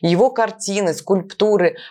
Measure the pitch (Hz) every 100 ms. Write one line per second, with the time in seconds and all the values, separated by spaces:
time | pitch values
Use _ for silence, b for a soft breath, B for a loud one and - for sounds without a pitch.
0 | 170 175 254 254 220 - - 196 185 151
1 | - 196 190 - 214 202 175 - B